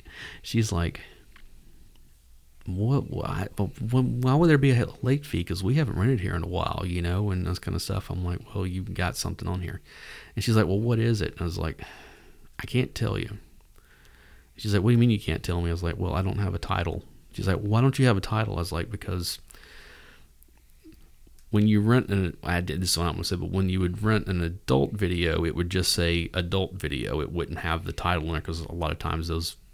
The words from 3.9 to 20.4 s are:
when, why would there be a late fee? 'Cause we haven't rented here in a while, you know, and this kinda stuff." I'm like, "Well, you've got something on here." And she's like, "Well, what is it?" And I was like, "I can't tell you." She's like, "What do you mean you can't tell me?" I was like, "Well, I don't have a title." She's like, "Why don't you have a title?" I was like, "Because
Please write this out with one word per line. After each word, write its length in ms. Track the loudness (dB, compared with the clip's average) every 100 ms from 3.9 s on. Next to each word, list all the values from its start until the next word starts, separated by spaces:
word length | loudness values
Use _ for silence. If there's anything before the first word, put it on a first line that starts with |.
when, 280 | 2 2 2
why 140 | 4
would 140 | 6 6
there 100 | 6
be 120 | 6
a 160 | 4 2 -2
late 240 | 0 0 0
fee? 180 | -2
'Cause 180 | -2 0
we 120 | 2
haven't 240 | 2 2 2
rented 220 | 2 2
here 140 | 0
in 80 | -2
a 40 | -2
while, 360 | -2 -2 -2 -2
you 160 | -2
know, 280 | 0 0 0
and 160 | 0 -2
this 120 | -4
kinda 220 | -4 -4
stuff." 300 | -2 -4 -4
I'm 140 | -4
like, 300 | -2 -4 -6
"Well, 120 | -4 -4
you've 280 | -4 -4
got 220 | -2 -2 -2
something 320 | -6 -6 -4
on 120 | -4
here." 200 | -6 -8 -14 -20 -18 -18 -10 -4
And 80 |
she's 120 | 4 4
like, 100 | 4
"Well, 140 | 2
what 180 | 2 2
is 220 | 2 2
it?" 120 | -2
And 100 | -4
I 20 |
was 140 | -4 -4
like, 240 | -6 -6 -14 -18 -20 -20 -20 -20 -20 -14
"I 80 | -2
can't 280 | -2 -2
tell 240 | -2 -2 -2
you." 200 | -4 -10 -16 -20 -20 -20 -20 -20 -20 -20 -20 -20 -20 -8
She's 180 | 0
like, 80 | 2
"What 80 | 6
do 20 |
you 60 | 6
mean 100 | 6
you 80 | 4
can't 220 | 0 -4
tell 200 | -2 -2
me?" 80 | 0
I 20 |
was 100 | 0
like, 140 | -2 -2
"Well, 180 | -2
I 60 | 0
don't 180 | 0 0
have 160 | -2
a 40 | -2
title." 440 | -2 -2 -2 -4 -8 -18 -12
She's 140 | -4 0
like, 120 | 0
"Why 200 | 2 4
don't 180 | 4 4
you 60 | 4
have 120 | 4
a 20 |
title?" 360 | 0 -2 -2 -2
I 20 |
was 140 | -2
like, 180 | -4 -4
"Because 480 | -8 -6 -4 -4 -8 -14 -20 -20 -20 -20 -20 -20 -20 -20 -20